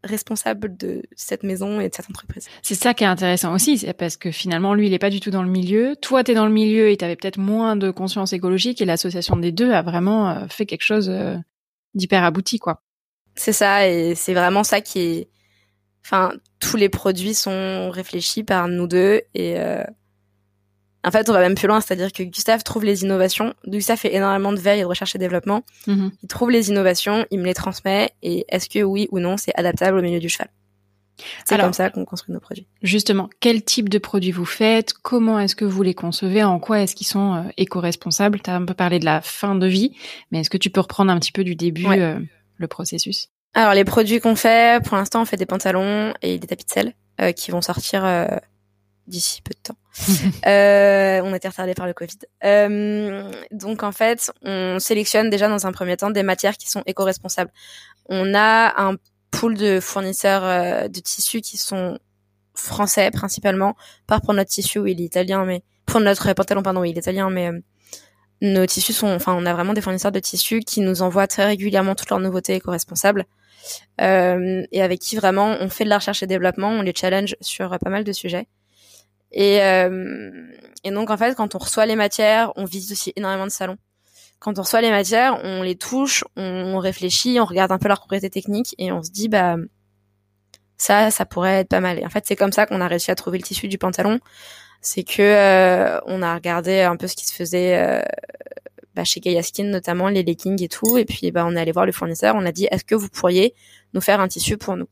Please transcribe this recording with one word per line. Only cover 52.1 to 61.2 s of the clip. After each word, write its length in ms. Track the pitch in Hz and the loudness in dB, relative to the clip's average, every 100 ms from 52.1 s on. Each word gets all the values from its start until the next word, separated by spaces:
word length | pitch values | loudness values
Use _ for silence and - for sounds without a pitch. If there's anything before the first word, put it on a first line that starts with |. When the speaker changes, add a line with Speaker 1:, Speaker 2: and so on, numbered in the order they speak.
| - - _ | -14 -20 _
Speaker 1:
Euh, 840 | 202 208 208 208 208 208 208 196 202 190 - | 4 6 4 2 -2 -2 -4 -8 -12 -16 -14
donc, 320 | 214 196 220 | -12 -8 -6
en 100 | 208 | -6
fait, 400 | 202 226 233 - - | 0 0 2 -4 -8
on 360 | - 190 185 185 | -6 -4 -2 -2
sélectionne 500 | - 214 208 202 220 | 0 0 2 2 2
déjà 200 | 202 208 | 2 2
dans 180 | 208 196 | 0 -4
un 60 | |
premier 240 | 185 180 180 | -4 -4 -2
temps 140 | 202 | -2
des 120 | 208 | 0
matières 340 | 196 185 196 208 | 0 0 0 -2
qui 140 | - | -8
sont 120 | 202 190 | -6 -6
éco-responsables. 640 | 190 190 185 185 - 175 _ - - - _ - | -2 -2 -2 -6 -6 -6 _ -20 -20 -20 _ -6
On 260 | 185 190 | -2 2
a 480 | 202 214 220 226 - | 4 6 6 4 2
un 140 | 196 190 _ _ _ | 0 -2 _ _ _
pool 260 | - 233 208 | -2 -2 0
de 240 | 208 190 | 2 2
fournisseurs, 640 | 185 196 190 190 202 196 | 0 -6 -4 0 2 2
euh, 440 | 185 180 175 - 208 | 2 0 0 -2 -4
de 120 | 185 | -8
tissus 420 | - - | -8 -4